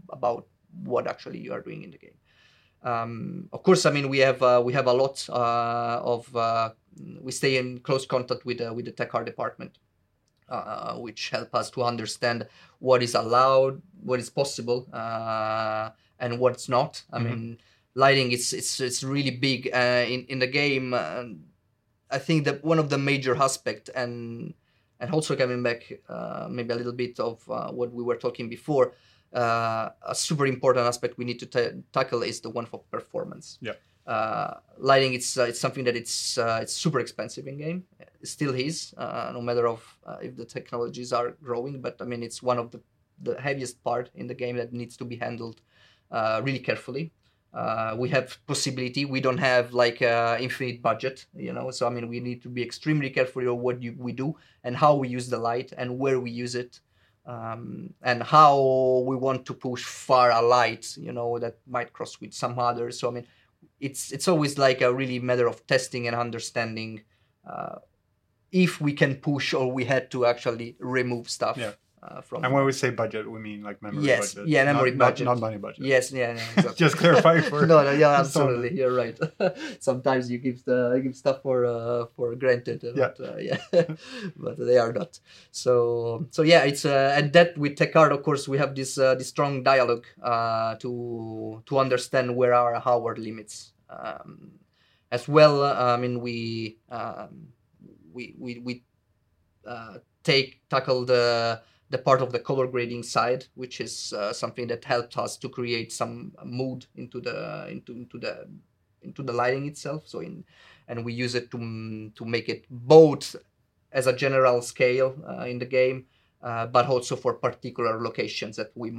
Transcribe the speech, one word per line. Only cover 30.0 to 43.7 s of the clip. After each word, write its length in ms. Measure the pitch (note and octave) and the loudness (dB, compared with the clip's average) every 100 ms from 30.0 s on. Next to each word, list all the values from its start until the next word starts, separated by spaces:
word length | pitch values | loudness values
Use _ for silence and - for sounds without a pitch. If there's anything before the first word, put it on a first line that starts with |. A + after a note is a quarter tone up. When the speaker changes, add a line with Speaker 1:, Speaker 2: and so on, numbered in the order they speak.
| - | -8
Speaker 1:
a 80 | - | -4
super 300 | - D#3 C#3 | -2 0 0
important 400 | B2+ C#3 B2+ A#2+ | 0 -2 0 0
aspect 300 | A#2+ B2 - | -2 -6 -6
we 80 | B2 | -8
need 140 | A#2+ | -8
to 60 | A#2+ | -6
ta-, 300 | B2+ A#2 B2+ - | -2 -2 -4 -6
tackle 320 | C#3+ C3 A#2+ | -4 -2 -2
is 160 | A2+ A#2 | -4 -6
the 100 | A#2 | -8
one 160 | A2+ A2+ | -10 -10
for 140 | A#2 - | -12 -12
performance. 680 | G#2+ - - - - - - | -12 -10 -10 -10 -12 -18 -14
Speaker 2:
Yeah. 140 | A2+ - _ _ - | -12 -12 _ _ -6
Speaker 1:
Uh, 520 | A2+ A2 - - - _ - | -2 -2 -4 -6 -8 _ -4
lighting, 360 | C3+ C3+ C3 | 4 4 4
it's, 220 | B2 - C3+ | 0 -4 0
uh, 60 | A#2+ | 0
it's 140 | A#2+ | 0
something 240 | C3+ C#3 | -4 -2
that 120 | B2 A#2 | -2 -2
it's, 420 | A#2 - - - | -4 -6 -4 -2
uh, 220 | A#2 A2+ | 0 -2
it's 100 | A2+ | -4
super 280 | - E3+ C#3 | -4 -2 -2
expensive 480 | A#2 - A2 - C3+ | -2 -8 -10 -10 -14
in 100 | C#3 | -10
game. 260 | D3+ F3+ F#3 _ | -8 -8 -10 _
It 280 | - _ - | -20 _ -16
still 260 | - C#3+ | -6 -2
is, 400 | B2+ C3+ E3 - - | -2 -4 -6 -10 -10
uh, 340 | B2 B2 A#2 | -8 -6 -8
no 80 | B2 | -6
matter 260 | A#2+ A#2+ A#2 | -2 0 0
of, 300 | A2+ - _ - | 0 -8 _ -18
uh, 120 | - | -14
if 160 | B2 B2+ | -14 -14
the 80 | A#2 | -14
technologies 640 | C#3 - A#2+ A#2+ B2 B2 | -14 -8 -6 -6 -8 -4
are 200 | B2 A#2+ - | -2 -2 -6
growing, 380 | C#3 A#2+ C3 C#3 | -8 -6 -6 -8
but 160 | B2 - | -10 -10
I 40 | A#2 | -8
mean, 180 | A#2+ | -8
it's 180 | A#2 - | -10 -6
one 160 | B2 B2 | -2 -2
of 120 | A#2 | -2
the, 100 | A#2 - _ _ _ | -10 -20 _ _ _
the 200 | - A#2+ | -8 -4
heaviest 420 | C3+ C#3 B2 | -4 -4 -6